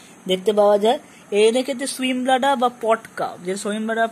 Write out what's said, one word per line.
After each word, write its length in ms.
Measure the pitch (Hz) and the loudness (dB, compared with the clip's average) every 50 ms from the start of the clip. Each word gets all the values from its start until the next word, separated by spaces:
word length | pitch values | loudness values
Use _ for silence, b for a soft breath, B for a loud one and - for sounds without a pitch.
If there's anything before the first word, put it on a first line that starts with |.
| B B B B - | B B B B -4
দেখতে 260 | 185 185 185 185 220 208 | -4 -4 -2 0 0 2
পাওয়া 240 | 208 202 202 208 | 4 4 4 4
যায়। 220 | 202 208 226 277 294 B B B B B - | 4 4 2 0 0 B B B B B -4
এদের 300 | 208 208 214 226 226 254 | 2 2 4 4 4 2
ক্ষেত্রে 260 | 254 277 269 240 277 | -2 -4 -6 -6 -6
সুইম 360 | 262 - - 254 254 254 254 247 | -8 -6 -4 -4 -4 -4 -2 0
bladder 320 | 269 262 254 269 277 277 | 0 0 2 2 0 2
বা 140 | 240 254 240 240 - | 2 0 -2 -2 -2
potka, 560 | 233 220 226 220 - - - - 156 - - 165 175 | -2 0 0 0 -2 -6 -8 -6 -6 -6 -8 -8 -8
যে 100 | 180 196 | -8 -6
সুইম 280 | 202 220 208 208 220 220 | -6 -6 -6 -6 -4 -4
bladder 240 | 226 220 226 226 226 | -4 -2 -2 -2 -2